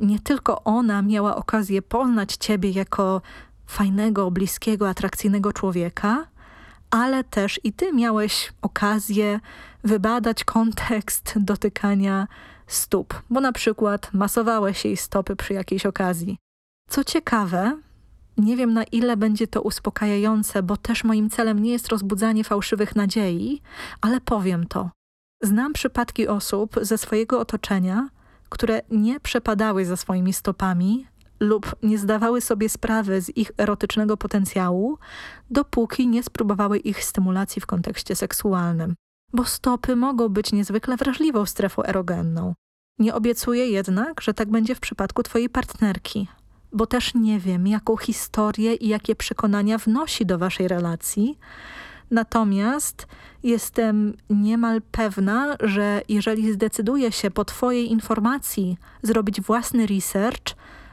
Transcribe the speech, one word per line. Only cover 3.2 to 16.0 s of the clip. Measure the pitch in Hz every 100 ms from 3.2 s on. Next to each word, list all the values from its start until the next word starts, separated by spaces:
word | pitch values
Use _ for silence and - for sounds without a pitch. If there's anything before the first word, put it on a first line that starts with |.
| - - - - -
fajnego, | - 196 196 220 202 185
bliskiego, | 180 190 - - 208 202
atrakcyjnego | 185 190 - 208 202 202
człowieka, | - 190 175 170 - 208 254 330 - - - - - -
ale | 226 254 262
też | 254 214 196 -
i | 220
ty | - 370
miałeś | 269 233 214 208 - - -
okazję | - - 208 214 202 202 208 208 - - - -
wybadać | 214 214 214 240 226 226
kontekst | - 226 226 208 - 214 - - - 220
dotykania | 202 196 208 - 202 202 196 196 202 - - - -
stóp, | - - 196 - - -
bo | 240
na | 269
przykład | 233 226 214 208 202 -
masowałeś | 190 202 240 226 220 202 190
jej | 208 196
stopy | - 196 185 196
przy | -
jakiejś | 196 185 190 202
okazji. | -